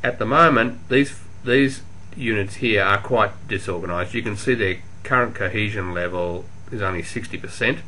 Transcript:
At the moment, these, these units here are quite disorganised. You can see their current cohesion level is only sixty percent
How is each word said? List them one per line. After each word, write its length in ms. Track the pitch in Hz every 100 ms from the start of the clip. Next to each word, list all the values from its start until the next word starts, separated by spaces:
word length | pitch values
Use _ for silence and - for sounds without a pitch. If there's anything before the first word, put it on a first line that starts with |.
At 160 | 123 120
the 80 | 110
moment, 600 | 143 165 127 120 - -
these, 320 | 131 143 - - -
these 380 | 123 131 135 135 - - - -
units 400 | 120 107 98 -
here 260 | 123 104
are 160 | 95 101
quite 480 | - 123 101 - -
disorganised. 680 | 95 - 87 87 87 87
You 100 | 117
can 140 | 110 104
see 180 | -
their 240 | 120 98 92 - -
current 300 | - 127 120 -
cohesion 560 | 95 107 107 107 90
level 520 | 87 87 90 87 87 - - -
is 100 | 110
only 200 | 95 90
sixty 360 | 82 - - 90
percent 400 | - - 113 156